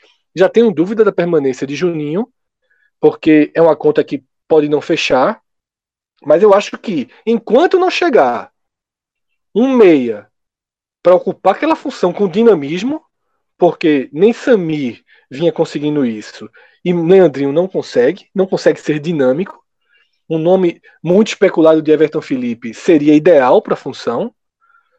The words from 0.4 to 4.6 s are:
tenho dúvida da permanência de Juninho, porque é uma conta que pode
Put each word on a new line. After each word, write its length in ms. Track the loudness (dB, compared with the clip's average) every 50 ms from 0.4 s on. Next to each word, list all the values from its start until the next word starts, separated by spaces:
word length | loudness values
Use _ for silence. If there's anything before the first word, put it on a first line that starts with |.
| 0 2
tenho 240 | 2 2 2 2
dúvida 320 | 2 0 -2 -2 0 0 0
da 80 | 0
permanência 540 | 0 -2 -2 -2 0 0 0 -2 -4 -6 -8
de 100 | -10 -8
Juninho, 520 | -6 -4 -4 -4 -6 -6 -6 -6 -6 -6 -8 _ _ _ _ _ _ _ _ _ _ _ _ _ _
porque 520 | 0 0 0 0 0 2 4 4 4 2 0
é 80 | 2
uma 140 | 2 2 2
conta 280 | 0 0 -2 0 0 -2
que 200 | -4 -6 -12 -12 _ _ _ _ 0
pode 220 | 2 2